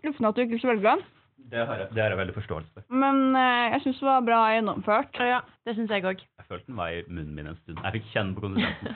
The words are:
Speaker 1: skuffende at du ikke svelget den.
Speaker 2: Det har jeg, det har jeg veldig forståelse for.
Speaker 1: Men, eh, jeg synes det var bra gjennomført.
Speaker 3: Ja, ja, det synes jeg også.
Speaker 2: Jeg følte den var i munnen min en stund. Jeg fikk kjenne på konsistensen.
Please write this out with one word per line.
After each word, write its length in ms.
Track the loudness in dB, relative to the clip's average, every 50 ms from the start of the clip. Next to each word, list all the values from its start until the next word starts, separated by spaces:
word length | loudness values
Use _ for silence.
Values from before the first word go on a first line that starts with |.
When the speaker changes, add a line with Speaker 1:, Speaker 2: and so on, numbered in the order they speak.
Speaker 1:
skuffende 340 | -6 -6 -2 0 2 2 2
at 0 |
du 80 | 2 0 0
ikke 100 | 0 0 2
svelget 240 | 2 2 4 4 4
den. 160 | 4 2 0 -6 _ _ _ _ _ _ -14 -6 -4
Speaker 2:
Det 60 | -2
har 160 | -2 -2 -2
jeg, 120 | -6 -6 -4
det 100 | 0 0
har 120 | 2 2 2
jeg 40 |
veldig 160 | 0 -2 -2 -4
forståelse 360 | -6 -6 -6 -6 -8 -8 -12
for. 120 | _ -20 -10
Speaker 1:
Men, 300 | -4 0 2 2 4 4 4 4 4 4
eh, 380 | 4 4 4 2 2 2 0 0
jeg 60 | 0 0
synes 140 | -2 -2 0
det 60 | 2
var 140 | 2 4 4 4
bra 120 | 4 4 6 6 4 4
gjennomført. 540 | 2 2 0 -2 -2 0 2 2 2 0 -2 -4 -2
Speaker 3:
Ja, 60 | 0
ja, 120 | 0 0 0 -2 -6 -16 _ -8
det 60 | -6 -4
synes 160 | -4 -2 0
jeg 100 | 0 0
også. 220 | 0 -2 -4 -6 -10 _ _ -20
Speaker 2:
Jeg 60 | -14
følte 220 | -12 -12 -12 -10 -10
den 60 | -6 -4
var 140 | -4 -4 -4
i 60 | -6 -8
munnen 300 | -8 -8 -8 -8 -8 -8
min 140 | -10 -10 -10
en 60 | -12 -14
stund. 220 | _ -14 -10 -6 -4
Jeg 100 | -4 -4
fikk 140 | -4 -6 -4
kjenne 240 | -2 -2 -2 -2 -4
på 80 | -6
konsistensen. 540 | -6 -4 -2 -2 -2 -2 -4 -6 -10 -10 -10